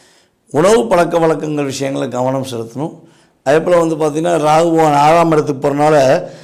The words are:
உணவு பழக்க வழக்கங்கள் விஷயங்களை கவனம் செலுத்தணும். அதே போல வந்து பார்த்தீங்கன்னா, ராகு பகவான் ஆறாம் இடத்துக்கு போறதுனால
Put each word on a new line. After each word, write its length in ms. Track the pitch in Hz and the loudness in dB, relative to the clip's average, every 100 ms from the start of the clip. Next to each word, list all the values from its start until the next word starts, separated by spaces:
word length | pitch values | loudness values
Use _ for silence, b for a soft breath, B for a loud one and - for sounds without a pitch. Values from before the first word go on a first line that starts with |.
| b b b _ _ | b b b _ _
உணவு 360 | 135 180 226 233 | 0 2 2 2
பழக்க 320 | 175 175 170 | 0 0 0
வழக்கங்கள் 460 | 165 151 156 151 | 0 -2 -4 -6
விஷயங்களை 440 | 143 131 139 139 135 | -6 -6 -6 -6 -6
கவனம் 380 | 123 127 135 123 | -4 -2 -4 -6
செலுத்தணும். 440 | 117 113 123 156 - b b b _ | -8 -10 -10 -10 -12 b b b _
அதே 180 | - 156 | 0 0
போல 180 | 180 175 | 2 2
வந்து 180 | 165 160 | 0 -2
பார்த்தீங்கன்னா, 360 | 156 147 170 | -4 -2 -2
ராகு 380 | 170 151 156 170 | 0 2 2 2
பகவான் 220 | 160 156 | 2 2
ஆறாம் 380 | 143 151 165 165 | 2 4 4 4
இடத்துக்கு 380 | 156 143 131 143 | 2 0 -2 -2
போறதுனால 540 | 143 151 151 131 165 B B | 0 2 4 4 2 B B